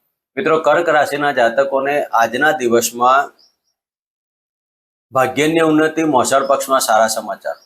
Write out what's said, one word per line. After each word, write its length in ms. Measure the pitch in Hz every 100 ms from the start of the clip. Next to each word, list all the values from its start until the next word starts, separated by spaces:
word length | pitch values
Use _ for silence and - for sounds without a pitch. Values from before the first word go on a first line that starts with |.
| _ _ _ 135
મિત્રો, 240 | 151 156
કર્ક 280 | 147 156 165
રાશિના 440 | 151 139 143 143
જાતકોને 720 | 127 117 120 139 135 135 147
આજના 480 | - 117 113 123 151
દિવસમાં 760 | 139 120 117 117 120 123 135 143 - _ _ _ _ _ _ _ _ _ _ _ _ _ _ _ _ _
ભાગ્યની 480 | 123 127 127 156 165
ઉન્નતિ, 440 | 160 151 156 156
મોસળ 420 | 160 135 117 131 135
પક્ષમાં 340 | 135 - 135
સારા 260 | 127 110 110
સમાચાર, 500 | 113 107 95 - -